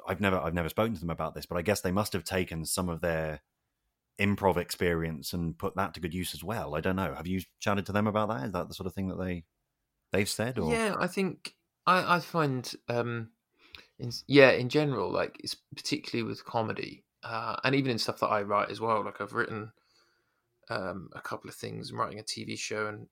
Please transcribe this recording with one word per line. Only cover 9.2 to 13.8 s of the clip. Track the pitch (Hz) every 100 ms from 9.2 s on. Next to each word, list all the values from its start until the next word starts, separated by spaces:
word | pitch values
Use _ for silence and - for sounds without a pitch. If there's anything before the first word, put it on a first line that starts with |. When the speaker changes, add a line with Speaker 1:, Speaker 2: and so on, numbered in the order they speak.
| 92 87 - _ _ _ _ _ _
Speaker 1:
they've | - 202
said? | - 113 131
Or? | 165
Speaker 2:
Yeah, | 226 220 -
I | 185
think | 196 185 - - - _ _
I, | - 185 165 175
I |
find, | - 170 147 127 117 - -
um, | 120 117 117 113 _ _ _ - -